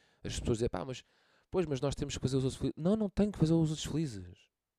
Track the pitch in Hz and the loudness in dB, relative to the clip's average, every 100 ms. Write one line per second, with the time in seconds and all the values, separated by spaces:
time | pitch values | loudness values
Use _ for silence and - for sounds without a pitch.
0 | _ _ 104 - - 113 117 90 131 123 | _ _ -8 -4 0 2 0 -2 -6 -8
1 | - _ _ _ _ 185 160 131 139 - | -14 _ _ _ _ 0 0 0 0 -2
2 | 143 - 127 135 131 - 131 - 160 220 | -4 -2 0 2 0 0 -4 0 2 2
3 | 202 - 208 - 156 165 156 156 - 147 | 0 2 0 4 4 4 2 0 -4 -2
4 | 156 101 90 - _ _ _ | -4 -6 -12 -18 _ _ _